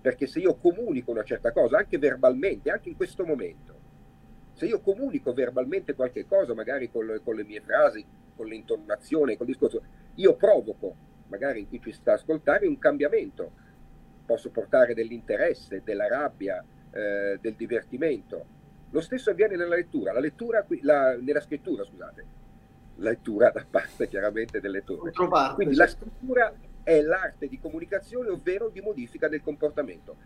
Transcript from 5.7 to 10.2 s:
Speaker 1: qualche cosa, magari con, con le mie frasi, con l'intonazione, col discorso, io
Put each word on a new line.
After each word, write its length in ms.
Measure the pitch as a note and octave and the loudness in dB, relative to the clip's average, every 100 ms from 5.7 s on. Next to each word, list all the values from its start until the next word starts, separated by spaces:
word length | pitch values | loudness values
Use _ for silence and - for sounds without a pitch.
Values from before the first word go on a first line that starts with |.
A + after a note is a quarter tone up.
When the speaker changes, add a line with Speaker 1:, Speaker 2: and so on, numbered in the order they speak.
| F#3+ F3+ | -4 -6
Speaker 1:
qualche 320 | C#3 B2+ A#2 G2 | -2 -2 -4 0
cosa, 280 | G3 D#3+ | 2 2
magari 360 | A2+ A2 C#3 A#2+ | -2 -4 -6 -4
con, 300 | A#2+ A2 A2 | -6 -4 -6
con 120 | - | -6
le 100 | A2 | -6
mie 160 | G#2 G#2+ | -6 -12
frasi, 440 | G2+ A#2+ D3 G#2+ - - - - | 0 4 4 4 -14 -20 -20 -14
con 100 | A2 | -12
l'intonazione, 920 | A2 - A2 G#2 G#2 - D#3+ C#3+ A2 | -12 -6 -6 -2 -6 -2 2 2 0
col 100 | B2 | -4
discorso, 360 | C3+ C3 A2+ - - - | 0 0 0 -8 -20 -20
io 180 | - | 4